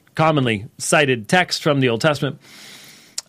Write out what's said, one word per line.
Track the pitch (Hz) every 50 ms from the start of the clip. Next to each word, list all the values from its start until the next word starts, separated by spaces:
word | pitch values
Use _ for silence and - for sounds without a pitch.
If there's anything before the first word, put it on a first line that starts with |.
| _ _ _
commonly | - 156 160 156 147 131 120 110 98 107 - -
cited | - - - 175 160 147 131 127 113 101 -
texts | - 180 175 - - -
from | - 160 143 139
the | 131 123
Old | 113 110
Testament, | - 160 147 135 151 135 - - - - - - - - - - - - - - - _ _ - -